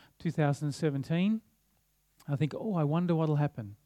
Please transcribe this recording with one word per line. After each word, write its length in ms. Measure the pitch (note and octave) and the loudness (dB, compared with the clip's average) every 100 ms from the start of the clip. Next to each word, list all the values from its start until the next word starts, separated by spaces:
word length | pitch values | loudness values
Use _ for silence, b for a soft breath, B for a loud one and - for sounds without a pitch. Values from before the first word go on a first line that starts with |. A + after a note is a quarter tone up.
| B _ | B _
two 120 | F3 | -4
thousand 420 | D#3+ C#3+ C#3 D3 | 0 2 2 -4
seventeen, 720 | C3+ D#3+ C#3 C3+ E3 G3 A3 - _ _ _ _ _ _ _ - | -2 -2 -2 -2 0 0 -2 -6 _ _ _ _ _ _ _ -6
I 80 | |
think, 200 | C#3+ D3+ | -2 -2
"Oh, 220 | - A3+ F3 | -2 -2 0
I 80 | |
wonder 300 | D3 E3 F3 | 2 2 2
what'll 220 | D#3+ D#3 D3 | 2 2 2
happen." 400 | D3 - G#2 G#2 | 0 -2 -10 -14